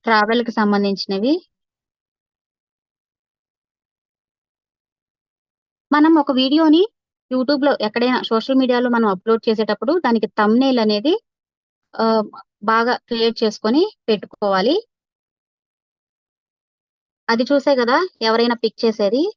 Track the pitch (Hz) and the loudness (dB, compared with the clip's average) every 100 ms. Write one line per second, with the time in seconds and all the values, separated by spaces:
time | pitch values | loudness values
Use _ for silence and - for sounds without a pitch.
0 | 226 220 208 240 240 226 208 202 202 190 | 0 0 0 -2 -2 -2 0 0 -2 -4
1 | - 196 233 359 _ _ _ _ _ _ | -6 -4 -2 -2 _ _ _ _ _ _
2 | _ _ _ _ _ _ _ _ _ _ | _ _ _ _ _ _ _ _ _ _
3 | _ _ _ _ _ _ _ _ _ _ | _ _ _ _ _ _ _ _ _ _
4 | _ _ _ _ _ _ _ _ _ _ | _ _ _ _ _ _ _ _ _ _
5 | _ _ _ _ _ _ _ _ _ 294 | _ _ _ _ _ _ _ _ _ 4
6 | 311 330 285 254 262 302 320 311 415 _ | 4 4 2 -2 0 2 4 4 2 _
7 | _ _ _ 254 254 294 285 - 208 233 | _ _ _ -4 -2 0 0 -2 -4 -2
8 | 247 262 - 226 220 262 254 247 247 233 | -2 -2 -2 -4 0 0 2 0 0 0
9 | 220 190 - 226 - 214 214 208 226 349 | 0 -2 -2 -2 0 -2 -2 -2 -2 -2
10 | 254 226 208 - 208 226 269 247 214 208 | 0 0 -2 0 2 2 2 2 0 0
11 | 247 415 _ _ _ _ _ _ _ - | -2 -2 _ _ _ _ _ _ _ -4
12 | 226 220 208 - _ _ 202 220 233 240 | 0 0 -2 -12 _ _ -2 0 0 -4
13 | _ 233 226 226 220 214 220 269 415 _ | _ -2 -2 0 -4 -2 0 0 0 _
14 | - 208 - - 202 190 214 370 - _ | -4 -4 -4 -6 -2 0 0 -2 -4 _
15 | _ _ _ _ _ _ _ _ _ _ | _ _ _ _ _ _ _ _ _ _
16 | _ _ _ _ _ _ _ _ _ _ | _ _ _ _ _ _ _ _ _ _
17 | _ _ - 233 254 285 294 262 233 294 | _ _ -4 -2 0 0 2 0 2 0
18 | 370 _ 220 226 240 233 220 - 226 214 | -2 _ -2 0 0 0 -4 -2 -2 0
19 | 202 240 370 | 0 0 -2